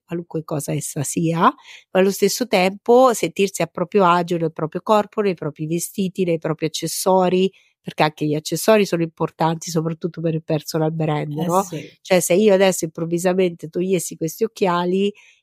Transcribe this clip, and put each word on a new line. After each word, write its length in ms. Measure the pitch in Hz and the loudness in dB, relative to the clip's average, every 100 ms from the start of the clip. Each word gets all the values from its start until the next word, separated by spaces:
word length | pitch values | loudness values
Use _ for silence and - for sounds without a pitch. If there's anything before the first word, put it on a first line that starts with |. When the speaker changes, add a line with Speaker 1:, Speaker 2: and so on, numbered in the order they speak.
| _ | _
Speaker 1:
qualunque 380 | 170 170 160 | -10 -8 -10
cosa 280 | - 151 - | -6 -6 -4
essa 300 | 151 - 151 | -6 -6 -8
sia, 360 | 143 - 160 165 | -6 -2 -2 2
ma 600 | 208 - - - _ 185 | 2 0 -12 -20 _ 2
allo 120 | 190 | 2
stesso 360 | 190 196 - 240 | 2 -2 0 0
tempo 640 | 196 185 202 - 240 262 | 2 0 -2 2 6 6
sentirsi 480 | 220 165 - 196 - | 4 -4 -2 -2 -2
a 60 | 165 | -6
proprio 380 | - 175 208 180 | -4 -2 2 4
agio 320 | 175 175 175 | 4 0 -2
nel 160 | 160 | -4
proprio 280 | - 156 180 | -4 -6 -6
corpo, 400 | - 214 202 - | 0 0 0 -2
nei 120 | 202 | -2
propri 340 | 170 151 - 156 | -2 -6 -8 -6
vestiti, 560 | 170 - - 185 190 | -4 -6 -4 -4 -2
nei 140 | 175 165 | -2 -2
propri 280 | 160 156 156 | -2 -4 -4
accessori, 840 | - 165 - 190 185 180 180 190 - _ _ | -4 -6 -2 2 2 2 2 0 -4 _ _
perché 220 | - - | -16 -2
anche 220 | 156 - 151 | -2 0 -4
gli 100 | 151 | -4
accessori 500 | - 165 - 220 190 | -4 -2 2 4 4
sono 180 | 170 | 0
importanti, 680 | 165 - 160 - 160 165 - | -4 -4 -6 -2 -2 -2 -4
soprattutto 500 | 160 160 160 175 160 | -4 -4 -4 -8 -4
per 120 | 165 | -4
il 100 | 160 | -4
personal 480 | - 151 - 160 156 | -4 -4 -4 -2 -2
brand, 460 | 160 156 147 151 147 | -2 -2 -2 -4 -4
Speaker 2:
Eh, 60 | 175 | 0
Speaker 1:
no? 180 | 180 196 | 0 -2
Speaker 2:
sì. 300 | 156 - _ | -8 -12 _
Speaker 1:
Cioè, 180 | - 185 | 0 0
se 140 | - | 4
io 200 | 180 214 | 4 6
adesso 320 | 190 190 180 165 | 6 4 2 -6
improvvisamente 840 | - 165 170 180 185 185 170 156 | -6 -4 -2 0 2 0 -2 -8
togliessi 460 | 175 185 180 - - | -4 -2 -2 -2 -6
questi 260 | 160 - | -8 -4
occhiali 680 | 220 - 190 175 180 190 202 - _ _ | -4 0 0 0 0 0 0 -4 _ _